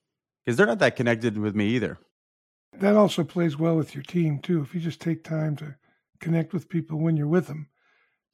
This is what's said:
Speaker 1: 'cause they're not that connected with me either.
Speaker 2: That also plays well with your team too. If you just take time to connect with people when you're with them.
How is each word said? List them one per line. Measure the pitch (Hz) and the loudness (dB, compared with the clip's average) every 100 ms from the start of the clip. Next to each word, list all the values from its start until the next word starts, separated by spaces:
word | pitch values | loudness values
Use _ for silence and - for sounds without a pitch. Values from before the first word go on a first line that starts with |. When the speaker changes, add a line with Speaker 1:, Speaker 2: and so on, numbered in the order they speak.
| _ _ _ _ - | _ _ _ _ -4
Speaker 1:
'cause | 117 | 2
they're | 208 | 2
not | 220 | 4
that | 135 - | 2 2
connected | 120 113 117 107 | 0 0 0 -2
with | 104 | -2
me | 101 104 123 | 0 0 0
either. | 101 - _ _ _ _ _ _ _ | -2 -6 _ _ _ _ _ _ _
Speaker 2:
That | - 196 214 | -2 4 6
also | 202 - 156 | 4 2 -2
plays | 180 170 143 | 0 0 0
well | 165 160 | 0 0
with | 143 | -2
your | 143 | -8
team | 139 175 160 143 | -6 -2 0 -2
too. | - 170 | -2 -2
If | 139 | -2
you | 175 | -6
just | 165 - | -6 -6
take | 170 160 - | -4 -4 -4
time | 160 156 147 | -4 -2 -4
to | 151 135 _ _ _ _ | -8 -16 _ _ _ _
connect | 165 165 160 | -2 0 0
with | 180 - | -6 -4
people | 170 160 156 | -6 -4 -2
when | 165 160 | 0 2
you're | 147 | 2
with | 175 135 | 0 0
them. | 151 147 _ _ _ _ _ _ | -10 -14 _ _ _ _ _ _